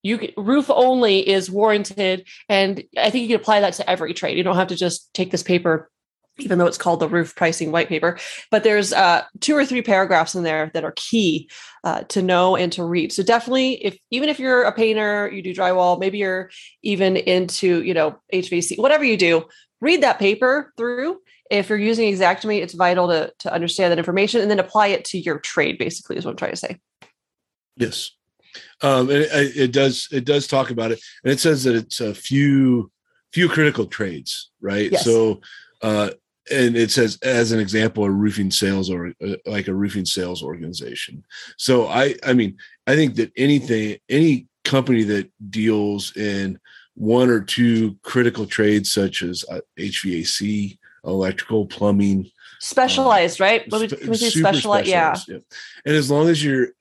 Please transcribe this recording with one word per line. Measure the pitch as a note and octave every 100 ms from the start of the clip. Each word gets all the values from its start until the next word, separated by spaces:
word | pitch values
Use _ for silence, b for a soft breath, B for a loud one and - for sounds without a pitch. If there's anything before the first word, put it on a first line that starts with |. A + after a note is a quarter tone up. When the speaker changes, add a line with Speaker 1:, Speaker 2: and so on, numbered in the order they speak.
Speaker 1:
You | G3 A3+
can, | - -
roof | G3+ C#4 C#4
only | - B3+ B3+ A#3 G3 -
is | F#3+ F#3
warranted. | F#3+ A3 G#3 G3+ G3+ F#3+ F#3 F#3 B -
And | G3 G3 F#3+ - -
I | G#3+
think | B3+
you | A#3
can | A3
apply | A3 G#3+
that | G3
to | F3+ -
every | F3+ D#3+
trade. | E3+ E3+ F3
You |
don't | F3+ F3+
have | F#3
to | F3
just | F3+ E3+ _
take | - F#3
this | E3+
paper, | - F3+ F3 D#3+ - _ _ _ _ -
even | A#3+ F3
though | F3
it's | -
called | F3+ G3
the | D#3
roof | E3+ D#3+ -
pricing | E3+ E3 D#3
white | E3+ -
paper, | D#3 E3+ F3 B B B
but | G#3+
there's, | G#3+ G#3 G3
uh, | - F#3 E3+ - -
two | - D4+
or | C#4
three | B3+
paragraphs | A#3 G3 F#3+ F3 E3 F#3
in |
there | E3+ D#3 D#3 E3
that |
are | D#3 -
key, | - A3+ F#3+ D#3+ D3+ B B B
uh, | - - -
to | G3+
know | F#3 F3+ F#3 F#3
and | F3+
to | E3+
read. | E3+ F3 D#3
So | -
definitely, | F#3+ A#3 A#3+ C4 C4 B3+
if, | G3+ - _
even | A#3+ D4+
if | C#4+
you're | C4 B3
a | A#3+
painter, | A3+ A3+ A3 G#3+ G#3 G#3
you | G3
do | F#3 F3+
drywall, | F3+ F#3 F3+ F3
maybe | F#3+ G#3
you're | F#3+ F#3 F#3 B B B
even | G#3+ G3 F#3+ F#3
into, | - F#3 F3+ - F#3+ E3+
you | F3+ E3
know, | D#3 - _
H | F#3 F3+
V | E3+
A |
C, | E3+ -
whatever | C4+ D4+
you | C#4 G#3+
do, | F3 E3 E3 b b _
read | C4+ F4
that | C4+ -
paper | G3 G#3+ B3+ C#4+ C#4+ -
through. | A#3 B3 D4 E4+ _ b _
If | G3+ F#3
you're | G#3+ G#3
using | A3+ A3
Xactimate, | F#3+ F3+ F#3+ G#3+ G#3
it's | F3
vital | E3+ F3+ F3+ F3
to, | E3 - _
to | F3
understand | E3+ E3+ - F3+
that | E3+
information | E3 F#3 G3 A#3
and | G#3
then | G#3
apply | F#3 G#3+ G#3
it | F#3+ -
to | F#3
your | E3+ D3+
trade, | - - D3+ -
basically, | - - - -
is | -
what |
I'm | -
trying | -
to | -
say. | - F3+ _ _ - _ _ _ _ _ _ -
Speaker 2:
Yes. | A2+ - - _ _ _ B B B B
Um, | C#3 C3 B2+
and | C#3+
it, | D3+ D3+ C#3+ C3+
it | B2+
does, | C3 C3+ B2+ -
it | C#3 A#2+
does | C#3+ C#3+
talk | C#3 C3
about | A#2 A2+
it. | A2+ B B
And | C3
it | C3+
says | E3 D3
that | C3 A#2
it's | A2 -
a | A2+
few, | G2+ - C3+ C#3+ C#3 C3 B2 G#2 _ _ _ _
few | E3 F3+
critical | D#3 D3+ A#2+ G#2
trades, | - G2 D#2 B1+ - - _
right? | G2 G2+ G2+
Speaker 1:
Yes. | - A#2
Speaker 2:
So, | A2+ A2 G2 B B B B
uh, | A2 G#2+ G2+ - _ _ -
and | C#3 B2 A#2
it | A2+
says, | C3+ A2 -
as | C3 B2 A2+
an | A2+
example, | G2 G#2+ A2 A2
a | G2+
roofing | G2 G#2 G2+ F#2+
sales | - G2 G2 F#2
or, | F2+ F2 -
uh, | F#2 G2 -
like, | G#2 F#2+
a |
roofing | F#2+ G2+ G2+ F2+
sales | F#2+ F2+ F2
organization. | D2+ E2 D#2+ F2+ A#1+ A#1+ - C#2+ _ B B -
So | - B2+ G#2
I, | A2 C#3 B2 C3+
I |
mean, | B2+ G#2 F#2+ B B -
I | D3
think | D3+ A2
that | A2+ -
anything, | C#3 C#3+ C3+ A2+ G#2+ G#2 -
any | C#3 E3 C3 - _ -
company | C3+ B2+ A#2+
that | G#2 G2+ F#2+ _ G#2
deals | G#2+ A2 G#2+ G#2 G2+ - -
in | G#2 G2 G2 F2+ b b b -
one | G#2+ A#2+ B2+
or | A2+
two | G2 - A#2+ A2+ A2 G2
critical | - B2 A#2+ A2+ G2+
trades, | - G#2 G#2+ G2
such | - G2 -
as, | F2+ F2 -
uh, | E2 - -
H | G2+ G2
V | F#2+ F2
A | E2
C, | - G2+ G#2 G2+ - b b
electrical, | - F#2+ F#2+ F#2+ - A2 G2
plumbing, | - G#2 G2+ G2+ G3 - _ B B
Speaker 1:
Specialized, | - - B3+ C4+ C4 G#3 E3+ E3
Speaker 2:
um, | G3
Speaker 1:
right? | A3+ A3+
When | G#3+
we, | A3
Speaker 2:
spe-, | -
Speaker 1:
when | -
we | A3
say | A#3
Speaker 2:
super | E3 F#3+
Speaker 1:
speciali-, | D3+ G#3+ G3+ -
yeah. | F3+ D#3+
Speaker 2:
specialized, | F#3 -
yeah. | - _ B B B D3
And | D3+
as | C3
long | C#3+ E3
as | D#3+
you're | D3 C3+ B2 _